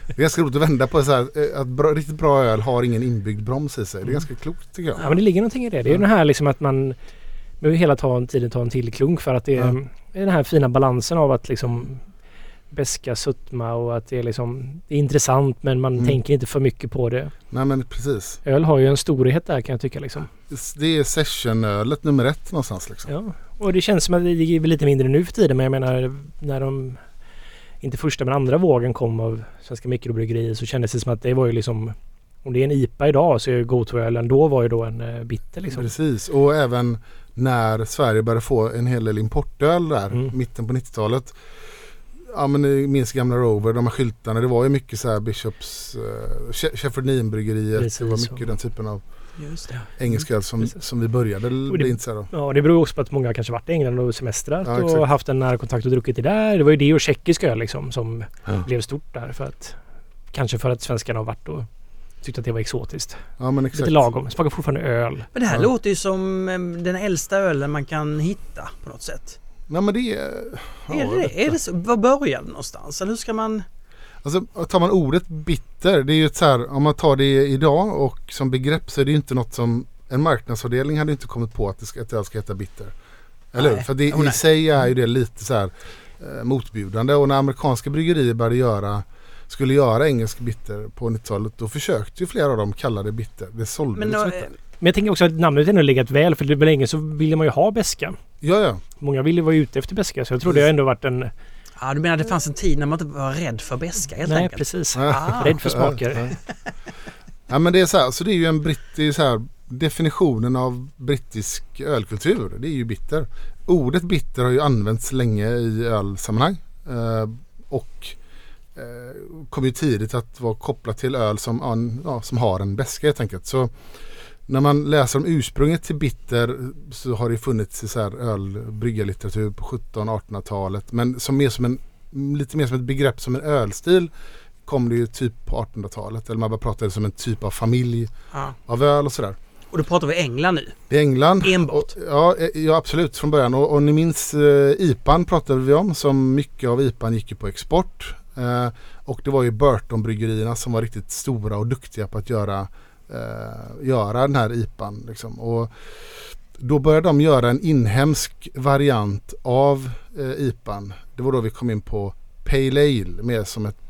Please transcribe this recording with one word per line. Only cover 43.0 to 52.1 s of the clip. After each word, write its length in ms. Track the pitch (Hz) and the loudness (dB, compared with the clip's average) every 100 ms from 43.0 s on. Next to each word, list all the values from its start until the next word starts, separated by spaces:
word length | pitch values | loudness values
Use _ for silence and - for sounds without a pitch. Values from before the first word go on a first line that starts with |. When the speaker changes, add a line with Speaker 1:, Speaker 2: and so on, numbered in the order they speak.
| 113 | 0
Speaker 1:
gamla 240 | 131 127 123 | 0 0 2
Rover, 360 | 120 107 110 | 2 2 2
de 140 | 120 120 | 2 0
här 40 | |
skyltarna, 480 | - 123 - 113 113 | 0 -2 -2 -4 0
det 60 | 127 | 2
var 160 | 120 | 2
ju 40 | 131 | 4
mycket 300 | 139 - 110 | 2 -2 -6
så 100 | 123 | -2
här 80 | 107 | -2
Bishops, 720 | 107 101 110 - - - - 113 | -2 -4 -6 -8 -14 -14 -12 -10
eh, 540 | 55 - 110 - 117 | -10 -6 -2 -2 -2
She-, 240 | 120 156 - | -2 -4 -2
Shefford 280 | 139 127 | -4 -2
Neame-bryggeriet, 960 | 131 131 110 107 107 107 107 110 117 - | 0 0 0 -2 -2 -2 0 0 0 -2
det 60 | |
var 60 | 113 | -2
Speaker 2:
Precis, 200 | 110 117 | -2 -2
Speaker 1:
mycket 100 | 123 | -4
Speaker 2:
ja. 60 | 113 | -4
Speaker 1:
den 100 | 110 | -2
typen 300 | 117 - 107 | -4 -6 -6
av 140 | 101 - - - 165 147 | -8 -10 -16 -16 -14 -12
Speaker 3:
Just 180 | 160 - | -12 -10
det. 360 | 120 110 - | -12 -12 -6
Speaker 1:
engelsk 260 | 123 110 - | -2 -2 0
öl 120 | 107 | -2
som, 180 | - 117 | -2 -2
Speaker 2:
Precis. 220 | 113 175 | -4 -4
Speaker 1:
som 160 | - 120 | -6 -2
vi 80 | 113 | 0
började 380 | 123 113 98 120 | 0 0 -2 -2
l-, 240 | 127 139 | -2 -2
Speaker 2:
Och 80 | 180 | 0
det 60 | |
Speaker 1:
bli 60 | 131 | 0
intresserade 300 | 117 120 | 0 -4